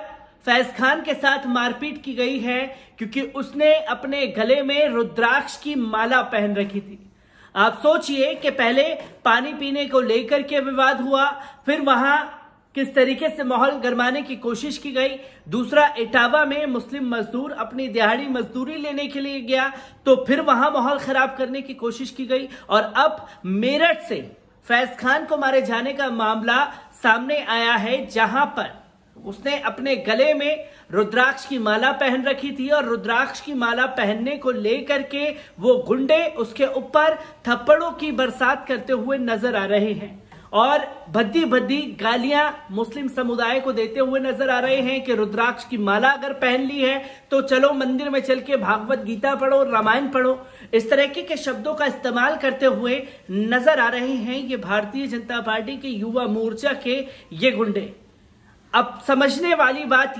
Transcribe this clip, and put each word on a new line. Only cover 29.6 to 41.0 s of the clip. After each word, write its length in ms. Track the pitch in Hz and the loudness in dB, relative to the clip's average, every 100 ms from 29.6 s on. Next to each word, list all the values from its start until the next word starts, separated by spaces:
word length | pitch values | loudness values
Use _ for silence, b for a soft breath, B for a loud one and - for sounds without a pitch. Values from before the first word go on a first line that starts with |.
अपने 340 | - - 269 262 | -4 -4 -2 -2
गले 340 | - - 302 | 0 2 4
में 300 | 294 285 302 B B - | 2 0 -4 B B -4
रुद्राक्ष 540 | 180 208 226 254 269 - | -2 0 2 2 0 -6
की 120 | 269 | -4
माला 320 | 214 214 262 | 0 2 2
पहन 300 | 269 277 254 | 2 0 0
रखी 260 | 254 269 277 | 0 -2 -4
थी 160 | 262 262 | -6 0
और 140 | 294 | 0
रुद्राक्ष 560 | 247 233 196 240 262 - | 0 -2 -2 0 0 -4
की 140 | - | -8
माला 320 | 277 240 233 262 | -4 -2 0 0
पहनने 420 | 262 208 220 240 285 | 0 -2 0 -4 -2
को 140 | 254 | -2
लेकर 500 | 226 208 254 - 285 | -2 0 -2 0 -2
के 240 | 269 277 294 294 B - | -2 -4 -4 -4 B 0
वो 160 | 208 247 247 | 2 4 2
गुंडे 360 | 254 269 311 330 311 | 0 4 4 2 -2
उसके 280 | 220 - 269 | -6 -2 -2
ऊपर 440 | 262 - 302 311 311 B B | 0 0 2 4 2 B B
थप्पड़ों 460 | - 240 240 302 339 | -2 0 4 4 4
की 200 | 330 302 | -4 -4
बरसात 540 | 240 254 - 254 277 - | -2 -2 0 0 0 -2
करते 240 | 254 - | -6 -2
हुए 240 | 254 226 269 | -2 0 -2
नजर 360 | 240 226 240 220 | -2 -2 0 -2
आ 80 | 196 | 0
रहे 260 | 202 214 | 2 2
हैं 300 | 208 202 - B B B | -2 -8 -14 B B B
और 300 | - 254 294 - - | 2 4 4 0 -10